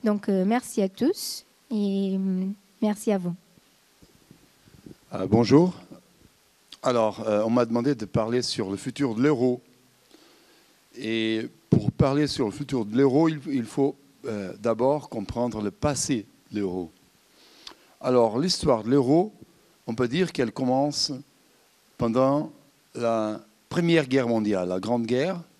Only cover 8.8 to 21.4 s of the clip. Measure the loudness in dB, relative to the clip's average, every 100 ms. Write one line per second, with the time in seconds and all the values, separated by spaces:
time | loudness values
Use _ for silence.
8.8 | -8 -4 -2 2 2 4 2 0 _ _
9.8 | _ _ _ -20 -20 _ _ _ _ _
10.8 | _ -12 -6 -4 -2 -4 -6 _ _ 2
11.8 | 2 0 2 2 0 0 -2 -4 -4 -4
12.8 | 0 4 4 4 2 0 -4 -4 -4 -2
13.8 | -2 -2 _ _ -8 -6 -8 -4 -2 2
14.8 | 2 0 -4 -10 -6 -4 -4 -2 -6 -2
15.8 | -2 -2 -2 -2 -4 _ _ -4 -4 -4
16.8 | -8 _ _ _ _ _ -20 -20 -20 -20
17.8 | _ _ 0 4 4 2 -2 0 0 0
18.8 | 2 2 4 2 2 -6 -20 _ _ _
19.8 | -10 -4 -2 0 -2 -2 -4 -2 -2 0
20.8 | 0 -2 -4 -6 -14 _